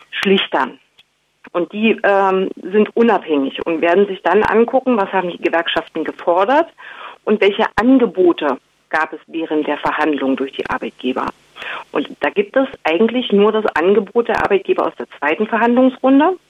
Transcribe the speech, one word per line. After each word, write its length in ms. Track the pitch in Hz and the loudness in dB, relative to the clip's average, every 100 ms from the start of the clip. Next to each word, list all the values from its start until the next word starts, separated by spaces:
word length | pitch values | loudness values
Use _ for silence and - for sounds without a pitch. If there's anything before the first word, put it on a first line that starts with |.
| - | -14
Schlichtern. 680 | - 196 190 - 151 131 135 _ _ _ _ _ _ - | -6 0 0 0 -2 -4 -6 _ _ _ _ _ _ -10
Und 200 | 180 165 | -6 -6
die, 240 | 208 220 - | 0 0 2
ähm, 460 | - 196 196 190 190 - | 2 2 2 0 -2 -6
sind 340 | - 208 208 - | -2 0 0 2
unabhängig 680 | 233 190 - 147 135 - - | 2 2 0 -2 -2 -4 -6
und 140 | 160 | -2
werden 280 | 170 175 202 | 2 2 2
sich 140 | 190 | 0
dann 200 | - 214 | 0 2
angucken, 540 | 214 208 233 262 262 233 | 2 2 2 0 0 0
was 160 | 196 | 0
haben 160 | 190 180 | -2 -4
die 120 | - | -4
Gewerkschaften 600 | 170 165 170 170 156 165 | -2 -2 -2 -4 -6 -6
gefordert 640 | 151 143 - 175 196 285 - - - - - - | -8 -6 -2 0 2 2 0 -6 -20 -20 -20 -10
und 160 | - 208 | -2 0
welche 260 | 196 196 214 - | 2 2 -2 0
Angebote 800 | 233 269 226 175 185 - 147 127 _ _ _ | 4 4 4 2 2 2 0 -4 _ _ _
gab 240 | 160 185 | -4 -4
es 60 | 156 - | -8 -12
während 380 | 165 160 151 147 | -8 -4 -2 -2
der 100 | 147 | -4
Verhandlung 580 | 151 143 151 143 135 131 | -4 -2 -2 0 -2 -2
durch 160 | 135 | -4
die 140 | - - | -8 -8
Arbeitgeber. 580 | 254 - - 127 131 - - _ - - - - | -8 -8 -8 -6 -4 -6 -10 _ -18 -14 -14 -8
Und 160 | - 147 - | -6 -6 -6
da 100 | 147 | -4
gibt 280 | 196 202 262 | -2 -2 -2
es 100 | 269 - | -2 -4
eigentlich 480 | 160 165 226 240 247 | -2 0 0 -2 0
nur 220 | 202 208 | 2 2
das 120 | 220 214 - | 2 -2 0
Angebot 520 | 175 208 196 240 233 | 2 2 0 -2 -2
der 160 | 190 | -2
Arbeitgeber 420 | 156 196 - 370 - | 0 0 0 -2 -2
aus 80 | - | -4
der 120 | - - | -12 -6
zweiten 280 | 147 160 214 | -4 -2 -2
Verhandlungsrunde, 880 | 220 233 240 262 254 262 277 311 370 _ | 0 2 4 2 2 2 4 4 0 _